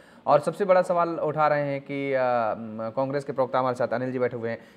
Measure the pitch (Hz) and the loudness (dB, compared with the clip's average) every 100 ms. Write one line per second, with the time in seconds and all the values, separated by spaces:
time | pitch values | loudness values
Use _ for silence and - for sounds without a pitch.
0 | - - - 143 170 160 196 185 180 175 | -20 -6 2 2 2 -2 4 4 4 2
1 | 170 165 151 151 151 147 143 139 135 143 | 0 0 -2 2 2 2 0 -4 -6 -4
2 | 139 131 127 123 110 98 113 110 113 117 | -2 0 2 2 0 -2 -6 -8 -6 -2
3 | 135 143 143 131 123 131 127 123 113 117 | -2 -2 -2 -2 0 0 0 0 -2 -2
4 | 127 127 123 120 113 113 - | -2 -2 -2 -2 -6 -8 -12